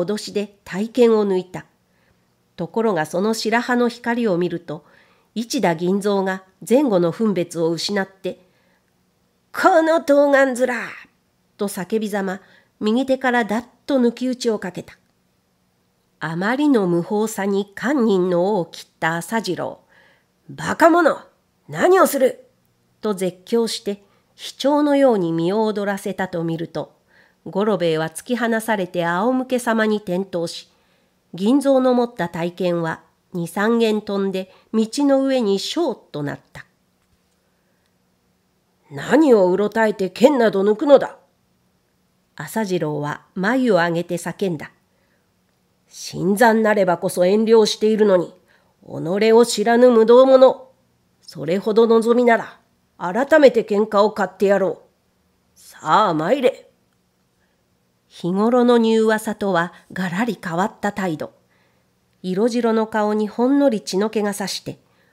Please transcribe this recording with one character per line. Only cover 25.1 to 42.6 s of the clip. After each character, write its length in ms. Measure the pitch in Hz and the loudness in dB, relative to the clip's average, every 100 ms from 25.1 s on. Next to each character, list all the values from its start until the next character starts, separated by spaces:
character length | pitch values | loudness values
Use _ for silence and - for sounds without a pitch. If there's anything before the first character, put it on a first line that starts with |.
う 40 | 214 | 2
に 140 | 165 | 0
身 200 | 165 170 | -2 -2
を 140 | 214 220 | 0 -2
躍 180 | 208 | -2
ら 140 | 202 196 | -4 -6
せ 160 | 202 | -6
た 120 | 185 185 | -6 -6
と 140 | 170 | -6
見 140 | 165 165 | -6 -6
る 120 | 160 | -8
と、 260 | 156 - _ _ _ _ _ | -10 -12 _ _ _ _ _
五 200 | 156 190 | -10 -4
郎 120 | 214 185 | -2 -2
兵 160 | 170 | -2
衛 60 | 156 | -2
は 100 | 160 | -4
突 160 | - | -8
き 120 | - 233 | -6 -4
放 240 | 233 226 | -2 -4
さ 160 | 226 208 | -4 -4
れ 100 | 180 | -4
て 180 | 180 | -4
仰 280 | 170 175 233 | -2 -2 -2
向 140 | 254 254 | -2 -2
け 120 | 247 | -4
さ 160 | 233 | -2
ま 120 | 220 214 | -2 0
に 100 | 214 | -2
転 220 | 196 180 | -4 -6
倒 260 | 190 175 165 | -6 -6 -6
し、 220 | - - _ _ _ _ _ _ | -10 -18 _ _ _ _ _ _
銀 260 | 170 202 285 | -4 0 2
蔵 200 | 269 262 | 2 2
の 120 | 254 | 2
持 120 | 247 | 2
っ 100 | 240 | -2
た 140 | - 175 | -4 -8
大 240 | 170 175 | -6 -6
剣 300 | 175 180 170 | -4 -2 -2
は 200 | 165 - _ _ _ | -4 -8 _ _ _
二、 120 | 180 165 | -10 -8
三 320 | 202 214 233 | -2 0 2
軒 220 | 226 214 | 0 -2
飛 240 | 208 202 | -4 -4
ん 80 | 196 | -4
で 200 | 185 190 _ _ | -6 -10 _ _
道 160 | 220 220 | -2 -2
の 320 | 285 285 269 | 0 2 2
上 160 | 269 262 | 2 0
に 160 | 208 196 | 0 -2
シ 200 | - 311 | -2 -4
ョ 140 | 320 | -4
ー 20 | |
ッ 40 | - _ | -4 _
と 100 | 147 | -8
な 140 | 143 139 | -8 -10
っ 40 | _ | _
た。 120 | - - _ _ _ _ _ _ _ _ _ _ _ _ _ _ _ _ _ _ _ _ _ _ | -20 -20 _ _ _ _ _ _ _ _ _ _ _ _ _ _ _ _ _ _ _ _ _ _
「何 440 | 139 147 262 311 | -12 0 4 6
を 160 | 220 180 | 6 4
う 60 | 196 | 2
ろ 140 | 208 | 0
た 160 | 226 220 | 0 -2
え 80 | |
て 140 | 208 185 | -2 -6
剣 300 | - 262 269 | 2 4 4
な 120 | 220 | 0
ど 120 | 190 | 2
抜 140 | 202 214 | 0 0
く 100 | 285 | 4
の 120 | 269 | 4
だ！」 200 | - - _ _ _ _ _ _ _ _ _ _ _ - | 4 -12 _ _ _ _ _ _ _ _ _ _ _ -14
朝 280 | 151 220 | -8 -4